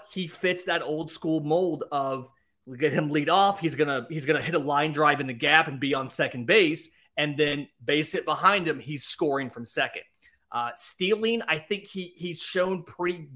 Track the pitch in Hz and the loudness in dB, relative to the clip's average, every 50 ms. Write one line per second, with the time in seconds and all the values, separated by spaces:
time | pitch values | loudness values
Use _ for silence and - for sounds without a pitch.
0 | - - - 190 180 160 - - 185 180 180 180 - 180 170 165 123 139 151 156 | -8 -10 -8 -6 -6 -6 -4 -2 0 0 0 0 -2 -2 -2 -2 -2 -2 -4 -4
1 | 156 151 - - - 160 160 156 147 147 160 180 185 175 151 147 - - 143 139 | -4 -6 -6 -4 -2 0 0 0 2 2 2 2 2 2 0 -4 -4 -4 -2 -2
2 | 135 135 135 131 127 - _ _ _ _ _ _ _ 131 131 123 156 143 139 151 | 0 -2 -2 -4 -6 -10 _ _ _ _ _ _ _ -16 -2 0 2 2 2 2
3 | 151 147 147 151 147 156 175 196 196 196 196 - 165 160 131 135 151 143 139 127 | 0 2 0 0 2 4 6 6 6 6 4 2 -2 -2 0 0 0 0 0 -2
4 | 117 - 156 156 131 147 151 139 - 160 170 156 135 143 143 147 151 156 143 147 | -4 -6 -6 -2 0 0 0 0 0 0 0 0 0 2 2 2 2 2 2 4
5 | 156 147 143 139 139 131 123 113 151 143 151 160 165 156 139 127 143 139 139 135 | 4 4 4 2 0 -4 -4 -2 2 4 6 4 4 2 -2 -4 -2 0 0 0
6 | 131 123 - - 143 - - 123 120 117 196 220 185 151 165 160 - - _ _ | -2 -4 -4 -2 -2 -2 -2 -2 0 4 4 6 6 4 2 -2 -8 -12 _ _
7 | _ _ _ - 151 147 143 143 151 147 147 143 139 - _ _ 117 139 147 151 | _ _ _ -2 -2 -2 0 0 0 0 0 -2 -6 -10 _ _ -2 0 2 2
8 | 156 - - - - 160 147 139 165 190 202 196 170 160 143 135 - 143 151 131 | 2 0 -2 -4 -2 -2 0 2 4 4 4 4 2 0 -2 -4 -6 -8 -6 -4
9 | - - - - 170 147 139 139 131 120 - 117 120 - - 147 135 123 - 82 | -4 -4 -2 0 0 2 2 0 -2 -4 -8 -10 -12 -6 -2 -2 -2 -2 -4 -8
10 | - _ _ _ _ _ _ _ _ _ - 120 120 120 - - - - - - | -16 _ _ _ _ _ _ _ _ _ -6 -4 -4 -4 -4 -6 -6 -6 -4 -2
11 | 185 190 214 208 220 226 233 226 - 156 160 151 - - 208 196 - - - 190 | 0 0 2 2 2 0 0 0 0 -2 -2 -2 -2 -4 -6 -6 -6 -8 -10 -10
12 | 180 175 - - 175 175 165 - - - - 185 180 185 190 175 165 - - - | -10 -10 -10 -10 -8 -8 -6 -6 -6 -2 0 0 0 0 -2 -4 -6 -10 -8 -4
13 | 175 180 180 170 151 143 131 | -4 -4 -4 -4 -10 -16 -18